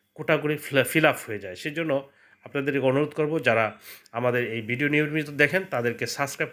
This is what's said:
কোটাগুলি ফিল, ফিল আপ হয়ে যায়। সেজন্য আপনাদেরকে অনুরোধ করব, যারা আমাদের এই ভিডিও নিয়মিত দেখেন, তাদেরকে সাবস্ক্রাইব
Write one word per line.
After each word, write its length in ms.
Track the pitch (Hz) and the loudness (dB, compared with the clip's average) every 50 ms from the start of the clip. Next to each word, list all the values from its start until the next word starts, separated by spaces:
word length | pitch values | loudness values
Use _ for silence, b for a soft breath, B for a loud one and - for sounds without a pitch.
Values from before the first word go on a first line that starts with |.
| b b _ | b b _
কোটাগুলি 420 | - 151 - 160 143 147 151 156 147 | -10 0 0 0 2 2 -2 -4 -4
ফিল, 260 | - - 143 135 123 | -4 0 2 2 4
ফিল 220 | - - 160 156 | 4 4 4 4
আপ 120 | 147 131 - - - | 4 4 2 -4 -8
হয়ে 120 | 107 101 | -8 -8
যায়। 160 | 98 92 90 | -8 -10 -12
সেজন্য 540 | - - 156 147 165 165 156 135 139 139 b b b b b b b - | -8 -8 -8 -6 -4 -2 -2 -2 -2 -2 b b b b b b b -18
আপনাদেরকে 360 | 127 - 143 135 143 135 139 | -8 -4 -2 -2 0 0 2
অনুরোধ 320 | 127 131 127 139 151 147 - | 2 4 4 2 0 0 0
করব, 260 | - 151 147 160 160 | -2 -2 0 0 0
যারা 400 | - 123 113 113 110 104 107 B B B B B B B | 2 2 4 4 2 0 -2 B B B B B B B
আমাদের 400 | - 117 123 123 123 123 123 107 | -6 0 0 2 2 2 0 -2
এই 100 | 113 117 | -4 -6
ভিডিও 280 | 107 107 123 123 147 143 | -4 -4 -2 0 0 2
নিয়মিত 400 | 151 147 151 147 151 160 147 147 | 2 2 2 2 0 -2 -4 -4
দেখেন, 340 | 147 156 147 139 - 190 190 | 0 2 2 2 2 0 -2
তাদেরকে 420 | 185 151 123 117 120 117 - 123 - | -2 -4 0 0 0 -2 -2 -6 -6
সাবস্ক্রাইব 440 | - - 139 135 - - 156 151 | -4 -4 -4 -4 -4 -6 -6 -8